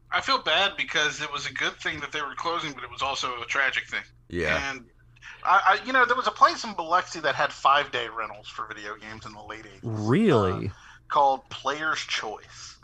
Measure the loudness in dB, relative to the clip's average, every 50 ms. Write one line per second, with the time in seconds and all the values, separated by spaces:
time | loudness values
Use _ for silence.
0 | _ -4 -4 -2 0 0 0 0 2 2 2 2 2 2 0 -4 -6 -2 0 2
1 | 2 2 0 -2 -6 -6 -6 -6 -6 -6 -4 -2 -2 -2 -4 -4 -6 -6 -6 -6
2 | -6 -6 -6 -6 -6 -6 -6 -6 -4 -2 -2 -2 -4 -6 -8 -8 -12 -12 -8 -4
3 | -2 -2 -2 -2 -2 -4 -4 -6 -6 -4 0 0 2 2 0 -2 -4 -4 -4 -6
4 | -6 -8 -14 -20 _ -8 -4 -2 0 0 0 0 0 -4 -6 -8 -12 -18 _ _
5 | _ _ -20 _ -20 -20 -16 -4 2 4 4 6 6 6 4 4 2 0 2 4
6 | 4 4 4 2 0 -2 2 6 6 6 6 4 -6 -8 -6 -6 -2 2 2 2
7 | 2 0 -4 -2 0 0 2 2 0 -2 0 2 4 4 6 4 4 2 -2 -4
8 | -4 -4 -4 -6 -6 -6 -8 -12 -16 -12 -10 -10 -10 -10 -10 -10 -10 -10 -10 -10
9 | -12 -14 -14 -12 -12 -14 -14 -14 -14 -14 -14 -14 -14 -16 -16 -10 -8 -6 -4 0
10 | 2 4 4 6 6 6 6 6 6 4 2 0 -2 -6 -8 -10 -14 -20 -20 -20
11 | _ -2 2 4 4 4 4 2 -2 -8 -12 -6 -2 -2 -2 -2 -2 -2 -2 -2
12 | -4 -4 -4 -4 -4 -6 -8 -10 -12 -16 -18 -16 -16 -16 -18 -16